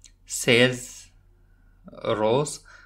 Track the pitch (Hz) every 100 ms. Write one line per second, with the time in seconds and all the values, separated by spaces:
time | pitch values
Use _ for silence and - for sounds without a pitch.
0 | - _ - - - 120 127 123 - -
1 | - _ _ _ _ _ _ _ - -
2 | - 107 107 127 151 - - -